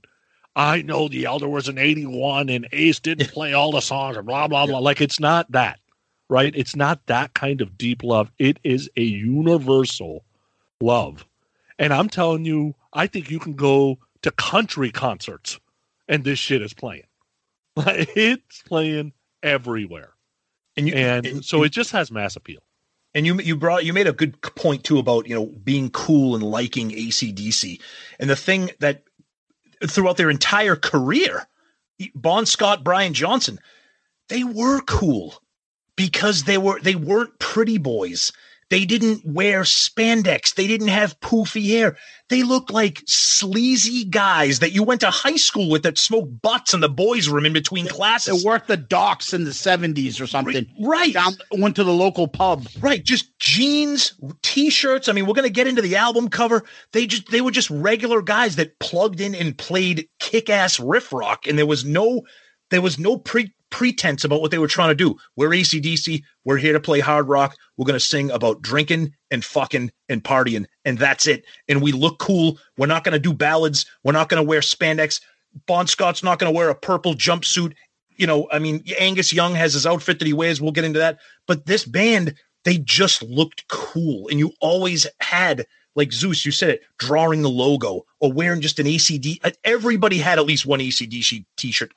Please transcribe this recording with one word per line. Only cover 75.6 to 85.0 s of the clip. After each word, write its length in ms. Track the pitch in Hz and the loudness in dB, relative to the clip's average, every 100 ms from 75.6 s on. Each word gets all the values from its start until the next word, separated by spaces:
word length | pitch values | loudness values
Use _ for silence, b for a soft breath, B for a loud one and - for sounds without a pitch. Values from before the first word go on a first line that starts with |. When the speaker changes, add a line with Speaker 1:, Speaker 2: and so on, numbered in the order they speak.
| - | -2
Speaker 2:
Bon 180 | 175 175 | 0 0
Scott's 380 | - 185 165 | 0 0 0
not 160 | 202 170 | -2 0
gonna 120 | 175 | 0
wear 180 | 165 165 | 2 0
a 60 | 135 | 0
purple 380 | - 180 180 | -2 0 0
jumpsuit." 600 | 135 175 170 - 180 170 - b _ _ - | -2 0 0 0 -2 -2 -6 b _ _ -2
You 80 | 165 | 2
know, 220 | 151 156 | 2 0
I 60 | 151 | -2
mean, 260 | 156 156 170 185 | -2 -4 -6 -2
Angus 340 | 190 185 165 | 0 2 2
Young 220 | 165 175 | 2 2
has 200 | 170 165 | 2 0
his 120 | 143 151 | 2 0
outfit 320 | 170 - 175 | 0 0 -2
that 80 | 156 | 0
he 60 | |
wears. 260 | 151 165 147 | 0 0 0
We'll 120 | 156 | -2
get 120 | 156 | -2
into 160 | 160 156 | 0 0
that. 200 | 165 156 b b - | 0 -2 b b -4
But 220 | 160 147 | -4 0
this 180 | 214 - | -2 0
band, 500 | 139 220 220 165 143 b _ 175 | 0 2 2 0 -4 b _ 0
they 140 | 175 | 0
just 420 | 135 - 196 - | 2 2 4 2
looked 460 | 113 127 160 - - | -2 0 0 -2 -10
cool. 600 | - - 165 165 110 98 | -10 -6 -4 -2 -4 -2
And 120 | 147 | 0
you 120 | 151 - | 0 0
always 480 | 156 180 185 170 | 0 2 0 0